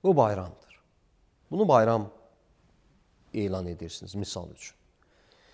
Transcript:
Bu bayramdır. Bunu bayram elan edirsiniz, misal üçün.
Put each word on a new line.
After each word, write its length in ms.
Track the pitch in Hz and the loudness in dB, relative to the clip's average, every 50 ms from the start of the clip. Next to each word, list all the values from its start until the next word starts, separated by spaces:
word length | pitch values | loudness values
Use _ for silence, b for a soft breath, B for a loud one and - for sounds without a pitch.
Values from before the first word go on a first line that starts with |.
Bu 140 | - 185 180 | 4 4 4
bayramdır. 640 | 147 123 107 104 95 92 90 - - _ _ - _ _ _ _ _ _ _ _ _ _ _ _ _ _ _ | 6 4 4 2 -4 -8 -10 -14 -20 _ _ -20 _ _ _ _ _ _ _ _ _ _ _ _ _ _ _
Bunu 180 | 151 185 214 185 | -2 0 2 6
bayram 420 | 139 120 110 113 117 113 104 104 - - - _ _ _ _ _ _ _ _ _ _ _ _ _ _ _ _ _ _ _ _ _ - | 6 6 6 4 2 0 -2 -6 -12 -20 -20 _ _ _ _ _ _ _ _ _ _ _ _ _ _ _ _ _ _ _ _ _ -6
elan 320 | 107 104 98 92 95 90 | -4 -4 -4 -4 -4 -6
edirsiniz, 480 | 87 87 82 85 82 - - - 90 92 | -8 -8 -10 -12 -14 -14 -14 -16 -12 -8
misal 360 | 101 98 - - 95 87 - | -8 -8 -8 -8 -12 -12 -14
üçün. 260 | - - - - _ _ _ _ _ _ b b b b b b b b b b | -18 -20 -20 -20 _ _ _ _ _ _ b b b b b b b b b b